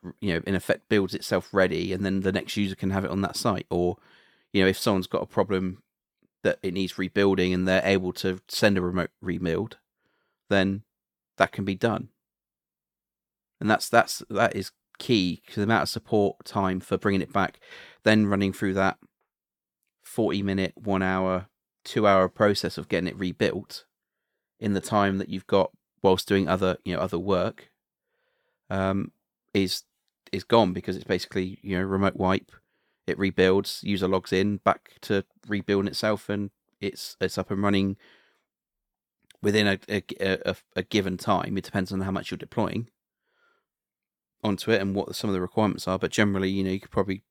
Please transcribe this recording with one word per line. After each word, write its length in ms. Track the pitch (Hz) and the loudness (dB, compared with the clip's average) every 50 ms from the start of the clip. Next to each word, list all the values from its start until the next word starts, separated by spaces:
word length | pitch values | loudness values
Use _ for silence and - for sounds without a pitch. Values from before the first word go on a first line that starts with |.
| - 90 - _ | -18 -18 -14 _
you 120 | - 98 82 | -4 -2 -2
know, 80 | 82 - | -2 -2
in 80 | - 98 | -2 -2
effect 320 | 90 - - - - _ | -2 0 -2 -2 -2 _
builds 260 | - 107 104 95 90 - | 0 0 2 2 0 -4
itself 400 | - - - 107 90 - - - | -8 -4 -2 -2 -2 -2 0 2
ready, 380 | 98 92 92 80 82 92 95 | 2 2 2 2 -2 -4 -4
and 140 | 92 92 101 | -4 -4 -2
then 160 | 95 95 98 | -2 -2 0
the 100 | 95 95 | 0 0
next 240 | 95 95 - - - | -2 -2 -4 -4 -4
user 200 | 104 101 95 95 | -2 -2 -2 -4
can 160 | - - 95 | -4 -4 -2
have 120 | 98 95 98 | -2 -2 -2
it 80 | - | -2
on 100 | 87 98 | -2 -2
that 140 | 98 92 - | -4 -4 -4
site. 320 | - - 120 98 - - - | -4 -2 -2 -2 -4 -4 -4
Or, 280 | 98 87 87 87 90 - _ _ _ _ _ _ _ _ _ _ - | -2 0 0 0 -2 -4 _ _ _ _ _ _ _ _ _ _ 0
you 100 | 101 95 | 2 4
know, 60 | 95 | 4
if 100 | 92 - | 2 2
someone's 280 | - 120 101 95 90 | 0 0 0 0 0
got 160 | - - - 90 | -2 -4 -4 -4
a 40 | |
problem 560 | - - 110 95 98 98 92 95 92 90 - _ _ _ _ _ _ _ _ _ _ _ _ - | -2 0 -2 0 0 0 -2 -2 -4 -6 -10 _ _ _ _ _ _ _ _ _ _ _ _ -2
that 140 | 101 - - - | -2 -2 -2 -4
it 100 | 95 87 | -6 -4
needs 240 | 95 95 90 - | -4 -4 -4 -4
rebuilding 560 | - 95 87 - 101 101 98 95 95 92 92 92 | -6 -6 -2 0 2 4 4 4 4 2 2 2
and 140 | 90 92 | 2 2
they're 140 | 92 92 95 - | 2 2 2 4
able 300 | 98 98 95 92 90 90 | 2 2 2 0 -2 -4
to 260 | - - 95 92 92 - | -4 -4 -4 -4 -4 -8
send 300 | - - - 113 104 98 | -10 -2 2 4 4 4
a 40 | 92 | 2
remote 300 | 90 87 90 92 85 - _ _ | 0 0 0 -2 -2 -4 _ _
rebuild, 560 | - 92 87 - 92 85 82 90 107 - - - _ _ _ _ _ _ _ _ _ _ _ _ _ - | -8 -6 -4 -2 -2 -2 0 -2 -2 -4 -8 -16 _ _ _ _ _ _ _ _ _ _ _ _ _ 0
then 340 | 101 98 92 98 98 104 - _ _ _ _ _ _ _ _ _ _ | 2 2 2 2 0 -4 -8 _ _ _ _ _ _ _ _ _ _
that 160 | - 92 - | 0 0 0
can 140 | - - 98 | 0 -2 -4
be 100 | 101 95 | -4 -2
done. 320 | 90 - 117 104 98 - - _ _ _ _ _ _ _ _ _ _ _ _ _ _ _ _ _ _ _ _ _ _ _ _ _ _ _ _ _ _ | 0 0 0 0 -2 -6 -10 _ _ _ _ _ _ _ _ _ _ _ _ _ _ _ _ _ _ _ _ _ _ _ _ _ _ _ _ _ _
And 100 | - 104 | 0 0
that's, 200 | 107 - - - | 0 0 0 2
that's, 340 | - 117 - - - - - - | 4 4 4 2 -2 -10 -10 -4
that 260 | 110 98 113 113 - | 0 0 2 2 0
is 160 | 104 92 - - _ _ _ _ | -2 -6 -8 -12 _ _ _ _
key, 460 | - - - 123 104 92 90 85 - _ | -10 -2 2 2 2 2 2 -2 -4 _
'cause 100 | - - | -10 -4
the 80 | 107 101 | -2 0
amount 200 | 107 113 92 71 | 2 2 2 0
of 60 | - | -2
support 560 | - 113 - - 117 107 101 95 - - - | -4 -8 -4 -2 0 2 2 0 -2 -6 -12
time 340 | - - 104 98 92 92 92 | -6 -2 -2 0 0 -2 -4
for 180 | - - 98 | -4 -4 -4
bringing 240 | 92 - 107 98 95 | -2 0 0 0 0
it 120 | - - - | -2 -2 -2
back, 260 | 101 92 - - _ - - - - - - - _ - | -2 -2 -2 -4 _ -20 -20 -20 -20 -20 -20 -20 _ 2
then 240 | 110 107 107 107 | 4 4 6 4
running 260 | 101 101 98 98 95 95 | 2 2 0 0 0 -2
through 200 | - 110 98 95 | -2 -4 -2 0
that 220 | 95 95 98 - - _ _ _ _ _ _ _ _ _ _ _ _ _ _ _ _ _ _ _ _ | 0 0 0 -2 -4 _ _ _ _ _ _ _ _ _ _ _ _ _ _ _ _ _ _ _ _
forty 400 | _ - - - 110 - 87 101 | _ -8 -4 -2 -2 0 0 -2
minute, 320 | 98 98 95 98 95 - - | -2 -2 -2 -2 -2 -4 -6
one 280 | - - 101 98 95 95 | -8 -4 -2 0 0 0
hour, 440 | 92 92 95 95 92 92 92 98 - _ _ _ _ _ _ - | 0 0 0 0 0 -2 -2 -4 -10 _ _ _ _ _ _ -16
two 240 | - - 117 107 | -6 -2 2 4
hour 220 | 101 98 95 92 92 | 6 6 6 6 4
process 480 | - - 110 104 101 - - 87 - | 2 2 2 4 4 2 -2 -4 -6
of 100 | - - | -8 -6
getting 200 | - 101 85 90 | -2 -2 -2 -2
it 120 | 87 - 95 | -2 -4 -4
rebuilt 680 | 95 90 - - 110 - 107 98 107 - - - - _ _ _ _ _ _ _ _ _ _ _ _ _ _ _ | -4 -4 -2 0 0 0 0 -2 -8 -10 -14 -18 -18 _ _ _ _ _ _ _ _ _ _ _ _ _ _ _
in 140 | 117 104 101 | -4 -2 -2
the 80 | 95 | -2
time 360 | - - 110 104 101 98 95 | -2 0 2 2 4 2 2
that 120 | 98 95 - | -2 -4 -6
you've 160 | 95 95 - | -8 -10 -2
got 260 | - 104 98 92 - - _ _ _ _ _ | 2 2 2 2 2 -2 _ _ _ _ _
whilst 260 | - 98 92 90 - | 4 4 4 4 4
doing 200 | - 101 98 95 | 2 2 2 4
other, 300 | 76 92 92 95 92 87 - - | 2 2 2 2 0 0 -2 -4
you 120 | 95 87 | -4 -4
know, 60 | - | -2
other 180 | 92 92 - 85 | -2 -2 -2 -4
work, 500 | 90 101 95 87 92 110 - - - _ _ _ _ _ _ _ _ _ _ _ _ _ _ _ _ _ _ _ _ - | -2 0 0 0 0 -2 -4 -10 -16 _ _ _ _ _ _ _ _ _ _ _ _ _ _ _ _ _ _ _ _ -6
um, 420 | 98 98 95 95 95 101 - - - _ _ _ _ _ _ _ - | -2 0 0 0 0 -2 -4 -6 -10 _ _ _ _ _ _ _ 0
is, 300 | 101 95 90 - - - _ _ _ _ _ _ _ _ - | 2 2 2 -2 -6 -8 _ _ _ _ _ _ _ _ -10
is 120 | - 95 - | -8 -8 0
gone, 300 | - 117 113 107 92 92 | 4 4 6 6 4 0
because 220 | 95 - - 92 | -4 -6 -6 -6
it's 100 | - - | -6 -4
basically, 540 | - 98 90 - - - 98 92 92 98 - | -2 -2 -2 -4 -4 -4 -4 -4 -4 -8 -12
you 160 | - 98 95 | -8 -4 -4
know, 60 | 90 95 | -2 -2
remote 320 | 95 95 95 98 95 - | 0 0 0 2 0 0
wipe, 360 | - 95 92 95 - - _ - _ _ _ _ _ _ _ _ _ _ | 0 0 0 0 0 -2 _ -18 _ _ _ _ _ _ _ _ _ _
it 140 | - - - | -6 -2 -2
rebuilds, 640 | 98 95 90 - 92 92 95 101 95 - - - - | -2 0 2 4 4 6 4 4 0 -2 -6 -8 -4
user 240 | 104 101 95 98 | -4 -2 -2 0
logs 260 | 92 95 92 - - 95 | 0 0 0 0 0 0
in, 240 | 92 98 104 104 | 2 2 0 -2
back 360 | 95 - 98 - - _ _ _ _ | 0 0 0 0 0 _ _ _ _
to 220 | - - 107 98 - _ _ _ _ | -6 -2 -2 -2 -2 _ _ _ _
rebuilding 400 | - 104 101 - - 101 98 98 | -8 -6 -4 -2 0 0 0 0
itself, 420 | 101 - - - 107 107 101 - - | -2 -4 -2 -2 -2 -2 -2 -4 -6
and 220 | 104 101 101 98 - _ _ _ _ _ | -6 -4 -6 -8 -10 _ _ _ _ _
it's, 360 | 101 101 - - - - - - | -8 -8 -8 -8 -12 -14 -6 -6
it's 160 | 95 92 - | -4 -4 -4
up 140 | - 95 - | -6 -6 -4
and 100 | 101 98 | -4 -2
running 360 | 101 101 101 98 98 98 98 - _ - _ _ _ _ _ _ _ _ _ _ _ _ _ _ _ _ _ _ _ _ _ _ _ _ _ _ | 0 0 2 2 0 0 -2 -6 _ -20 _ _ _ _ _ _ _ _ _ _ _ _ _ _ _ _ _ _ _ _ _ _ _ _ _ _
within 260 | - 104 101 107 104 | -2 0 2 4 2
a, 120 | 101 98 - - | 2 0 -2 -2
a, 160 | - 104 98 - - - - | -4 -4 -4 -4 -6 -6 -4
a, 360 | 95 95 92 - - 95 92 - _ _ _ | -2 0 0 0 -2 -4 -4 -6 _ _ _
a 60 | 92 92 | -6 -4
given 340 | - - 104 95 92 92 | 0 0 0 0 0 -4
time. 400 | 90 - - 98 87 87 - 98 | -4 -2 0 0 0 0 -2 -4
It 60 | 95 - | -6 -6
depends 280 | - - 101 95 - | -4 -4 -4 -4 -2
on 100 | 101 95 | -4 -4
how 100 | 95 95 | -4 -4
much 200 | 92 95 - - | -4 -6 -6 -8
you're 60 | - | -10
deploying 520 | - - - - 117 104 - - 117 120 - _ _ _ _ _ _ _ _ _ _ _ _ _ _ _ _ _ _ _ _ _ _ _ _ _ _ _ _ _ _ - | -10 -12 -8 -4 -4 -2 -2 -4 -6 -8 -10 _ _ _ _ _ _ _ _ _ _ _ _ _ _ _ _ _ _ _ _ _ _ _ _ _ _ _ _ _ _ -2
onto 280 | - 98 - - 110 | -2 -2 -2 0 0
it 100 | 113 98 | 0 2
and 140 | 98 98 95 | 0 0 -2
what 200 | 98 - - - | -2 -4 -4 -6
some 140 | - - 107 | -6 -4 -2
of 40 | 98 | -2
the 80 | 90 | -2
requirements 460 | 90 90 - 113 107 98 - - - | -4 -2 0 0 2 2 0 -2 -2
are, 120 | 90 92 92 | -4 -2 -2
but 120 | - - | -2 -2
generally, 380 | - - 107 101 98 95 98 95 | 2 2 2 2 2 0 -2 -2
you 140 | 98 98 95 | -2 -2 -2
know, 80 | 95 | -2
you 80 | 95 98 | -2 -4
could 120 | - - | -6 -4
probably 320 | - 113 95 101 95 101 - _ | -2 -2 -2 -2 -4 -8 -10 _